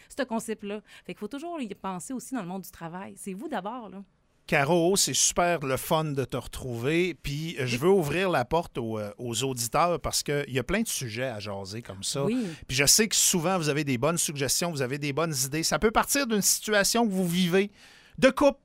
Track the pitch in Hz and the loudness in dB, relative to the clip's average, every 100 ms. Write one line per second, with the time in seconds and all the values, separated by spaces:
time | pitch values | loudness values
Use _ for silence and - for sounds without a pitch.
0 | - - 262 226 - 214 202 208 - - | -10 -6 -4 -4 -4 -8 -8 -10 -12 -16
1 | - 175 208 277 339 330 226 - 190 185 | -14 -10 -10 -8 -8 -8 -8 -8 -8 -8
2 | - 254 - 254 175 196 - - 165 180 | -8 -10 -6 -8 -6 -8 -12 -12 -12 -12
3 | 214 196 196 185 320 220 196 254 214 196 | -14 -12 -10 -10 -8 -8 -6 -10 -12 -16
4 | 196 _ _ _ - 151 139 175 170 196 | -18 _ _ _ 0 2 4 4 4 4
5 | - 123 - - 175 165 139 127 - 151 | 2 2 2 4 2 2 0 -2 0 0
6 | 156 139 123 127 - - 127 117 127 165 | 0 -2 -4 -6 -8 -10 -8 -4 0 2
7 | 180 143 143 143 160 151 123 120 175 196 | 0 -2 -6 -4 -4 -4 -2 2 4 4
8 | 143 165 190 147 117 160 - 147 113 110 | 4 0 2 0 2 0 -2 -6 -4 -4
9 | 104 - 123 113 135 123 117 147 170 156 | -8 -8 -6 -2 -2 -2 0 2 2 0
10 | 117 - - 143 139 127 120 202 220 - | -2 -2 0 -2 -2 -2 0 0 0 -4
11 | 123 110 131 107 101 98 95 107 - 98 | -6 -4 -6 -6 -6 -8 -8 -10 -12 -8
12 | - 139 185 254 196 151 - 131 143 - | -4 0 0 0 -2 -8 -2 2 6 6
13 | 220 - - 180 160 185 151 143 139 120 | 4 4 4 4 2 2 2 0 0 2
14 | 147 170 - 143 131 - 175 143 123 143 | 2 2 -2 -2 -2 0 -2 -2 -2 -2
15 | 143 139 165 135 135 156 160 156 220 226 | -4 -2 -2 -2 -2 -2 0 2 2 2
16 | - 285 247 214 - - - 208 190 233 | 2 0 0 2 2 0 2 2 4 2
17 | 233 190 180 175 175 190 202 - - - | 2 2 0 2 4 4 2 -4 -20 -20
18 | - - 262 - 285 - | -18 4 4 6 4 2